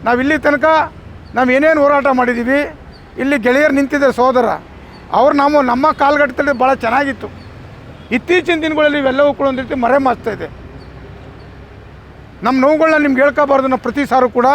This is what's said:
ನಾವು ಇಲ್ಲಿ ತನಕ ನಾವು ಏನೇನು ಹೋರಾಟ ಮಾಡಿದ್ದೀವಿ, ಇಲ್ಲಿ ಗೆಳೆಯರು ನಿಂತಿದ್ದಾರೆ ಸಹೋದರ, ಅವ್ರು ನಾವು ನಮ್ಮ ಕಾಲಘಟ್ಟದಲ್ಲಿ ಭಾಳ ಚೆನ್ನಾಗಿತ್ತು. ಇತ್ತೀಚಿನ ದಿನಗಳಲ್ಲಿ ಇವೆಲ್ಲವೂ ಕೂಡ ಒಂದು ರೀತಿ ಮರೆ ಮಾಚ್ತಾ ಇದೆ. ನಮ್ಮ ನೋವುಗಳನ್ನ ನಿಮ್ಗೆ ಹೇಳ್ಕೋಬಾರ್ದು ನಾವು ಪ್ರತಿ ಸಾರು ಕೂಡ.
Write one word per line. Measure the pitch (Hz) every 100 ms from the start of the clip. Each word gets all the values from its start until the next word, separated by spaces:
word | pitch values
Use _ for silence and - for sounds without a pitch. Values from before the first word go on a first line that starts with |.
| 220
ನಾವು | 247
ಇಲ್ಲಿ | 262 302 294
ತನಕ | 294 311 320 311 - - - - 220
ನಾವು | 254 254
ಏನೇನು | 311 311
ಹೋರಾಟ | 285 285 277 254
ಮಾಡಿದ್ದೀವಿ, | 247 240 240 277 285 - - - - -
ಇಲ್ಲಿ | 262 285 226
ಗೆಳೆಯರು | 262 302 277
ನಿಂತಿದ್ದಾರೆ | 277 285 277
ಸಹೋದರ, | 233 254 254 226 156 - - - - - 190
ಅವ್ರು | 269 294
ನಾವು | 277 294 254
ನಮ್ಮ | 240 311 -
ಕಾಲಘಟ್ಟದಲ್ಲಿ | 277 294 285 - 285 262
ಭಾಳ | 254 269
ಚೆನ್ನಾಗಿತ್ತು. | 226 247 277 247 - - - - - - - - - 240
ಇತ್ತೀಚಿನ | - 359 339 330 320
ದಿನಗಳಲ್ಲಿ | 302 302 285
ಇವೆಲ್ಲವೂ | 269 262 294
ಕೂಡ | 277 277
ಒಂದು | 254
ರೀತಿ | 254 277 233
ಮರೆ | 269 269
ಮಾಚ್ತಾ | 233 226
ಇದೆ. | 190 160 - - - - - - - - - - - - - - - - - - -
ನಮ್ಮ | 220 262 262
ನೋವುಗಳನ್ನ | 311 320 311 294
ನಿಮ್ಗೆ | 262
ಹೇಳ್ಕೋಬಾರ್ದು | 285 294 285 269 262
ನಾವು | 262 247
ಪ್ರತಿ | 240 277
ಸಾರು | 262 254 240
ಕೂಡ. | 247